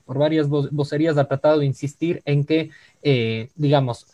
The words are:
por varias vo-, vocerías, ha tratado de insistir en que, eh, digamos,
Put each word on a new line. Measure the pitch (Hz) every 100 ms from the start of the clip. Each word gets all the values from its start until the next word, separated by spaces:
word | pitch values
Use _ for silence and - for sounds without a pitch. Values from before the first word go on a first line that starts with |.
| -
por | 135
varias | 151 156 147
vo-, | 147 139
vocerías, | 143 143 151 160 147
ha | 135
tratado | 135 151 156
de | 143
insistir | - 139 - 165 175
en | - 143
que, | 143 160 156 - - _
eh, | 147 127 113 113 113
digamos, | - 143 143 131 117 -